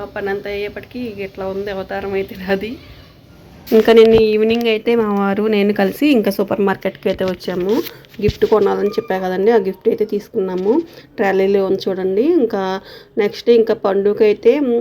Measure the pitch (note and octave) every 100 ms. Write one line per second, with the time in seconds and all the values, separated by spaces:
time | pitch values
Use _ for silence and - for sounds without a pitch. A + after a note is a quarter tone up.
0 | G3+ G#3 G3+ G3+ G3+ G3+ G#3 G#3 G3 B3
1 | A#3+ G3+ F#3+ G3 F#3+ F#3+ G3+ F#3+ F#3+ G3
2 | G3 G3 G3 F#3+ F#3 G3 G#3+ D4 - -
3 | - - - - - - - A3 A3+ A3+
4 | A3+ A3+ A3 G#3+ A3 A#3 A#3 G#3+ A3+ A#3
5 | G#3+ G3+ G3 G3 G#3+ G#3 G3+ G#3 F#3+ -
6 | D4 D4 G3+ G3 G3 - G3 F#3+ G3 -
7 | G3 F#3+ F#3 F3+ - F3+ F#3 C4 - -
8 | - - G#3 - G#3 G#3+ G3 F#3+ G3+ G#3+
9 | - F#3+ F#3 F#3 G#3 A#3 F#3+ F#3 A3 A3+
10 | G#3+ G#3 - A3+ F#3+ F3+ G3 D4+ - -
11 | - - G3 F#3+ F#3+ G3 F#3+ F#3+ G3+ F#3+
12 | F#3 F#3+ D4 F4 A#3 G3 F#3+ F#3+ - -
13 | - - G#3 - - A#3 A3 G#3 G3+ G3
14 | G3+ G#3 G#3+ G3+ A#3 C#4+ C4 A#3+